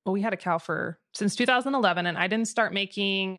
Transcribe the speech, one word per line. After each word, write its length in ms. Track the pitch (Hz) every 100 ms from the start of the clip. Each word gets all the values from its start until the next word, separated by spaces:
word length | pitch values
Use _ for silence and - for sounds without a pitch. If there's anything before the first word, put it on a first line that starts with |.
| 196
well, 80 |
we 80 | 196
had 100 | 220
a 40 | 190
cow 180 | 180 170
for, 420 | - 156 - 165 _
since 240 | - 208 -
two 80 |
thousand 300 | 247 247 262
eleven, 320 | 269 202 175 175
and 100 | 165
I 100 | 185
didn't 220 | 220 220
start 240 | - 214
making 640 | 196 196 202 196 196 190